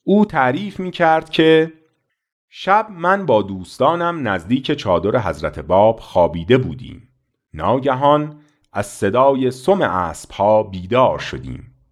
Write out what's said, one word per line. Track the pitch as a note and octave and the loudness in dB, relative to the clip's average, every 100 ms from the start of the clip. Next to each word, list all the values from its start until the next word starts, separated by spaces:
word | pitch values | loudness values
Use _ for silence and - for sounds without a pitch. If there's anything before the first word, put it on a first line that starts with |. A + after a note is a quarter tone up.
او | - G3+ G3+ | 0 2 2
تعریف | D#3 B2+ D3 G3+ F3+ | 2 0 0 -6 -8
می‌کرد | F#3 - E3 D#3+ D#3+ | -10 0 2 2 0
که | - D#3+ D#3+ D#3+ - _ _ _ _ _ _ _ | 2 6 6 4 -4 _ _ _ _ _ _ _
شب | - - G3+ A3 | -10 0 0 0
من | F3+ F3 G3 F3 | -4 0 0 2
با | A2 | 0
دوستانم | G2+ F#2+ F2+ - C3+ E3+ E3+ E3+ A#2 | 0 -6 -12 -2 0 0 -2 -4 -4
نزدیک | F#2+ E2+ C3+ C3 | -4 -2 -2 -2
چادر | D3 G2+ E2+ F#2+ B2 | -4 0 0 0 0
حضرت | F#2+ D2 D#2 D#2+ | -2 -4 -6 -8
باب | D2+ F#2 A2 A2+ | 0 4 4 2
خوابیده | - F#2 E2+ E2+ F2 C3 | -2 0 2 0 0 0
بودیم. | G2 C#2 - - - _ _ _ _ | 0 -8 -16 -20 -20 _ _ _ _
ناگهان | D#2 E2+ C3 C3+ C3 C#3+ D3+ D3+ - _ _ _ | -6 -2 0 0 0 2 2 0 -10 _ _ _
از | G#2 G#2 | -8 -8
صدای | - G2+ A#2 C3+ C3+ B2+ | -4 -2 2 2 2 -2
سم | B2+ - G3 | -2 0 0
اسب‌ها | B2+ F#2 F2 D#2 - - G2+ G#2+ | 0 -2 -4 -6 -14 -2 2 2
بیدار | G2+ F#2+ F2+ A#2+ A#2+ D2 | 0 -6 -2 2 2 0
شدیم. | - C2 B1+ B1+ - _ _ | -6 -12 -12 -14 -18 _ _